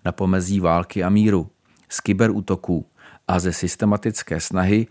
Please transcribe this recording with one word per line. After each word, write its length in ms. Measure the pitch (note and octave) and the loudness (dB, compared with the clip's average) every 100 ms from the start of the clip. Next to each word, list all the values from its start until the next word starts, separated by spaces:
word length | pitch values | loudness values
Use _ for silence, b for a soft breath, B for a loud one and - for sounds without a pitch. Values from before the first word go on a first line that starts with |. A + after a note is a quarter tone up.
na 80 | F2+ | -8
pomezí 480 | - F#2+ F#2+ F2+ G2 | -2 0 0 0 0
války 440 | F2 E2+ F2 G2+ | 2 2 0 -4
a 40 | F2+ | 2
míru, 420 | G#2 G#2+ G2 E2+ _ b b b | 4 4 2 -2 _ b b b
z 120 | - | -8
kyberútoků 840 | - G2 A2+ G#2 F#2 F#2 - E2+ - B B B - | -2 2 2 0 -4 -4 -2 -4 -4 B B B -2
a 100 | F2+ | 0
ze 140 | F2 | 0
systematické 880 | E2 F2+ - G#2+ G#2 A2+ G#2 - E2 | -4 -6 -2 0 0 -2 -6 -6 -6
snahy 460 | - F#2+ F#2 G#2 A2+ | -4 -2 2 2 0